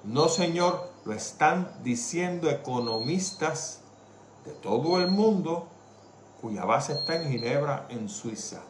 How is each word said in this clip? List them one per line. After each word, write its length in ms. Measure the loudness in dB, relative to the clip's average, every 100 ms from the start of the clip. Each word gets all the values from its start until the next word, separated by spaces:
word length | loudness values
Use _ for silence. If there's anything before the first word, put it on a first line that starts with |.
No, 260 | 0 2 4
señor, 640 | 4 0 4 2 2 -6 -12
lo 80 | -10
están 580 | -8 -8 2 2 2 -4 -6
diciendo 680 | -4 -2 -2 -2 -2 0 0
economistas 1300 | 0 -2 -2 0 -2 0 0 -2 -2 -2 -2 -8 -12 -20 -20 -20 -20 -20 -20
de 80 | -18
todo 460 | -12 0 2 4 4
el 100 | 4
mundo 600 | 6 6 4 2 -2 -4 -18 -20 -20 -20 -20 -20 -12
cuya 240 | -8 -4
base 300 | 2 2 2
está 220 | -4 -2 -2
en 140 | 0
Ginebra, 560 | -2 0 0 0 -2 -6
en 180 | -8 -8
Suiza. 540 | -8 -8 -8 -10 -12